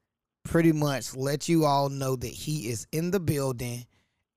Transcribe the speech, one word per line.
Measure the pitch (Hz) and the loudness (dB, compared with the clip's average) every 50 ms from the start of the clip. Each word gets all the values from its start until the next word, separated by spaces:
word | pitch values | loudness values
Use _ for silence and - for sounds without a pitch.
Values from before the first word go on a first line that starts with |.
| _ _ _ _ _ _ _ _ - | _ _ _ _ _ _ _ _ -8
pretty | - - 165 165 165 156 | 0 2 6 6 6 6
much | 151 151 147 135 120 107 - - | 4 2 0 -2 -4 -6 -8 -8
let | 135 131 139 147 143 - 165 | -6 -4 -4 -4 -2 0 2
you | 170 165 156 | 4 4 4
all | 143 139 143 139 139 | 4 4 2 2 0
know | 139 139 135 131 131 | -2 -4 -2 -2 -2
that | 123 120 | -2 -4
he | 117 - - - 151 156 151 101 113 | -8 -8 -8 -6 -6 -4 -4 -4 -6
is | 117 107 - - | -6 -6 -8 -6
in | - 156 170 180 | -4 -2 -2 0
the | 180 196 | 0 0
building | 165 147 156 139 135 135 127 117 127 120 120 123 123 _ _ _ _ _ _ _ _ _ _ | 0 0 0 0 0 -2 -2 -4 -6 -8 -8 -10 -14 _ _ _ _ _ _ _ _ _ _